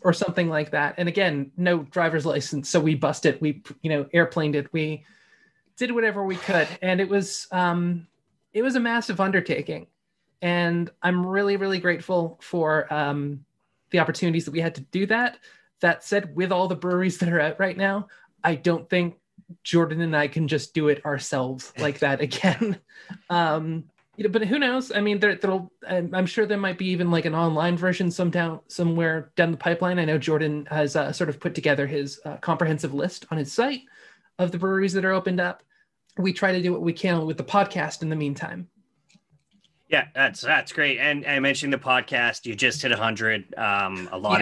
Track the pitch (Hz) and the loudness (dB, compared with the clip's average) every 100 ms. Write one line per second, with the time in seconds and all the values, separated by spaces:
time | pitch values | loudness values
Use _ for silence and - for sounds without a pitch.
0 | 185 170 190 175 170 156 151 143 147 175 | 2 2 0 0 0 -2 -2 0 -2 -2
1 | 175 185 185 143 139 - 180 175 139 180 | -2 0 0 0 -4 -2 0 0 0 0
2 | 165 160 139 143 - 147 131 175 156 147 | 0 2 0 -2 -2 -6 0 2 2 2
3 | 151 156 156 254 151 147 - - 160 147 | 0 2 0 2 -2 -4 -12 -8 -2 -2
4 | 143 170 165 170 151 143 139 165 156 151 | 2 2 4 0 -2 -2 -2 -4 -4 -6
5 | - _ _ _ _ _ _ - 247 233 | -12 _ _ _ _ _ _ -6 -2 0
6 | 226 202 190 180 - 180 151 175 185 185 | 0 0 -4 -4 0 2 0 -2 0 0
7 | 185 202 180 - - 185 180 175 175 175 | 2 0 0 -6 -4 0 2 2 0 -2
8 | 165 _ _ _ _ 208 254 254 233 233 | -8 _ _ _ _ -2 0 0 0 0
9 | 226 190 190 190 175 147 147 156 - _ | -2 0 2 2 0 -2 -4 -10 -12 _
10 | _ _ _ _ 175 175 170 170 170 - | _ _ _ _ -2 2 2 0 -2 -2
11 | 180 180 180 196 202 196 196 190 175 170 | 0 0 0 0 0 0 0 0 0 -2
12 | 170 180 165 - - 175 156 156 - 151 | -2 -2 -2 -6 -6 -2 2 2 0 -2
13 | 143 143 143 143 - _ _ _ _ 180 | -2 -2 -4 -8 -14 _ _ _ _ 2
14 | 160 - 175 165 165 156 165 160 135 180 | 2 0 0 0 -2 -2 -4 -6 -6 -2
15 | 202 226 240 - - - _ _ 175 - | 0 0 0 -4 -18 -20 _ _ 0 0
16 | - 202 185 147 185 180 180 175 180 180 | 0 -2 -2 -2 0 2 0 -2 -2 0
17 | 185 175 170 170 151 156 190 180 196 196 | 0 0 0 2 2 0 -2 0 0 0
18 | 202 - _ _ 170 151 175 165 - 180 | -6 -16 _ _ -2 2 0 0 0 0
19 | 175 - _ - - 175 - 170 165 160 | 0 -6 _ -20 -20 -16 0 2 2 0
20 | 165 156 147 160 151 147 - 165 151 147 | 0 2 0 0 0 -2 -2 0 2 2
21 | 151 135 - 139 127 131 - - 151 143 | -2 -6 -2 -2 -2 -6 -12 -4 -4 0
22 | 143 139 143 - 185 - 226 180 _ - | 0 0 -2 0 0 2 -2 -4 _ -20
23 | - - - 175 165 156 160 165 - _ | -20 -18 -2 2 2 0 -2 -6 -10 _
24 | _ - 208 214 202 285 262 254 254 208 | _ -4 0 0 2 2 2 0 -2 0
25 | 208 202 208 180 202 190 180 _ - 180 | 0 4 2 2 0 0 -4 _ -4 -2
26 | 175 185 185 - 208 202 196 180 185 175 | 0 0 0 2 0 0 -2 -2 -2 0
27 | 175 170 160 156 170 156 175 175 185 175 | 2 2 2 2 2 2 2 2 0 2
28 | 180 175 175 175 165 156 - - 170 165 | 0 0 0 0 -2 -4 -10 -2 2 2
29 | 165 160 151 - 165 165 170 170 180 180 | 2 0 -2 2 2 2 0 0 0 0
30 | 156 156 156 147 156 151 143 151 147 156 | 2 0 2 2 2 -2 -2 0 0 0
31 | 143 - 165 143 175 175 151 143 139 147 | -2 -2 -4 -2 -6 0 2 2 0 -2
32 | 143 - 151 147 - 160 165 156 151 139 | -6 -8 -12 -6 -2 0 2 0 -2 -2
33 | 175 - - 160 139 - 254 262 - - | -4 -6 -8 -6 -2 0 0 -2 -10 -20
34 | - _ _ - 180 175 190 190 196 190 | -20 _ _ -2 -2 0 0 2 2 2
35 | 185 190 185 180 180 - _ _ _ _ | 0 0 0 0 -2 -4 _ _ _ _
36 | _ - 185 180 196 185 180 170 170 165 | _ -2 -2 2 2 2 0 0 -2 0
37 | 190 170 160 156 - 202 196 175 156 - | 0 0 -2 -6 0 2 2 0 -6 -6
38 | 160 156 147 143 160 185 175 _ _ _ | -4 -2 -4 -4 -8 -10 -14 _ _ _
39 | _ _ _ _ _ _ _ _ _ 156 | _ _ _ _ _ _ _ _ _ 0
40 | 156 131 135 95 127 147 - - 143 123 | 2 2 0 0 0 0 0 0 0 2
41 | 147 143 143 139 139 135 143 131 131 127 | 0 0 0 0 2 0 -2 -2 2 0
42 | 123 127 120 - 120 104 127 147 131 107 | 0 0 0 -2 -6 0 0 0 -2 0
43 | 113 107 110 107 92 - 110 101 98 95 | 0 0 -2 -2 -6 -4 0 0 -2 -6
44 | 90 92 104 104 | -8 -4 0 2